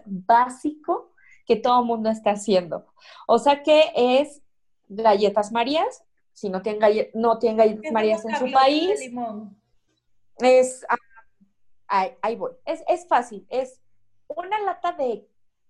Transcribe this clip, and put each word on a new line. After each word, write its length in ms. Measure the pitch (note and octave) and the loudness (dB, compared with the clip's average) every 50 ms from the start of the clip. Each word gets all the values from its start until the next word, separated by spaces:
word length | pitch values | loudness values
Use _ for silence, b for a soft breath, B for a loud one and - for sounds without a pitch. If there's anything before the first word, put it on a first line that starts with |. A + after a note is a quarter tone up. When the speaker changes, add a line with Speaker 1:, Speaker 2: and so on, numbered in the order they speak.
| - | -12
Speaker 1:
básico 1080 | G3+ G3 F3+ F#3 - A#3 A#3 B3 B3+ B3+ - - D4+ D4+ - - - F4 A#4+ - _ b b b b b b b | -10 -12 -4 0 2 4 4 4 0 -4 -6 -8 -8 -8 -6 -6 -6 -6 -6 -6 _ b b b b b b b
que 100 | - A#3 | -2 -2
todo 300 | A3 A#3 B3 B3 B3 A#3+ | 0 2 2 2 2 2
mundo 240 | A#3 A#3 A3 A3 A3 | 0 -2 -2 -2 -4
está 220 | A3 A3 - G#3 | -4 -2 -2 -2
haciendo. 540 | G3+ G3+ - - F#3+ F3+ F3+ D#3+ D3+ - - _ B B B B B B B | -2 -2 -2 0 0 0 0 -2 -8 -12 -12 _ B B B B B B B
O 140 | - A3+ A#3 | 0 0 2
sea 240 | A#3+ C#4+ C#4+ C#4+ C#4+ | 4 2 2 2 2
que 300 | D#4+ D4+ D#4 D#4 D#4 - | 4 6 6 6 4 2
es 460 | - B3 B3 B3+ C4+ D4+ D4 - - - _ _ _ _ _ _ _ _ - | 0 2 2 2 2 0 -2 -6 -16 -20 _ _ _ _ _ _ _ _ -16
galletas 640 | G3 G#3 A3+ A3 G3+ G3+ G#3 G3 G3+ G#3+ G#3 G#3 A3+ | -8 0 2 4 4 4 2 2 2 0 -2 -2 -2
Marías, 500 | A#3 A#3 C4 D4 D#4+ F#4+ B4+ - - _ _ _ _ _ _ _ | -2 -2 0 -2 -2 -2 -4 -6 -10 _ _ _ _ _ _ _
si 160 | - - G3 | -12 -8 -6
no 120 | F#3 F#3 | -6 -6
tienen 200 | F#3 A3 G#3+ G#3+ | -4 -6 -2 2
galle-, 300 | A3 G#3 G#3+ G#3+ G#3 - - | 2 4 4 2 -2 -4 -4
no 260 | A3 A3+ A#3 A3+ A3+ | -2 0 0 0 2
tienen 200 | A#3 A3+ A3 A3 | 0 0 2 4
galletas 220 | A3 G#3+ G#3+ G#3+ | 4 4 2 -2
Speaker 2:
¿Qué 60 | - D#4 | -6 -4
es 60 | A#3 | -2
Speaker 1:
Marías 320 | A3 A3 G#3+ A3 G#3+ A3 | -2 0 0 0 -2 -4
Speaker 2:
una 80 | A3+ - | -6 -6
Speaker 1:
en 60 | C#4+ | -4
su 40 | B3+ B3+ | -4 0
Speaker 2:
Carlota 140 | C4+ C4+ C4 | 2 4 4
de 60 | C#4 | 4
Speaker 1:
país. 280 | D4 D#4 E4+ F#4 G#4+ - | 4 2 0 -2 -2 -4
Speaker 2:
limón? 580 | C4 B3 A#3+ B3 A#3+ A3+ G#3 G#3 A3 G3 - _ _ _ _ _ _ _ _ _ _ _ _ _ _ _ _ - | -6 -10 -10 -10 -10 -10 -10 -12 -14 -16 -20 _ _ _ _ _ _ _ _ _ _ _ _ _ _ _ _ 0
Speaker 1:
Es, 460 | A#3 B3+ B3+ B3+ B3+ B3+ - - - - | 2 4 6 4 4 2 -2 -8 -6 -4
ah, 80 | A#3 - - _ _ - - _ _ _ _ _ _ _ _ - - _ _ - | -4 -4 -4 _ _ -20 -20 _ _ _ _ _ _ _ _ -20 -20 _ _ -4
ahí, 300 | G3+ G3 F#3+ F3+ F3+ - | -2 -2 -2 -2 -6 -6
ahí 140 | - A3 A#3 | -6 -6 -4
voy. 160 | F#3+ F3+ - - - _ | -6 -8 -10 -10 -10 _
Es, 180 | - D#4+ D#4 - - | -10 -10 -6 -2 -2
es 180 | F4 F4 - - | -2 -2 -2 0
fácil, 400 | E4 B3 A#3+ - G#3+ F#3+ - _ | 0 0 0 -2 -10 -18 -12 _
es 320 | A3+ B3+ C4+ B3+ - _ _ _ _ _ _ _ _ _ _ - D4 D#4+ | -6 -6 -6 -6 -10 _ _ _ _ _ _ _ _ _ _ -14 -12 -12
una 220 | F4+ F#4 G#4 G#4+ | -8 -6 -6 -4
lata 320 | G4+ F#4+ F4 - - F4 E4+ | -4 -4 -6 -4 -4 -6 -4
de 340 | D4+ C#4 B3 G#3+ G3 - _ _ _ _ _ _ _ _ | -4 -4 -4 -4 -6 -10 _ _ _ _ _ _ _ _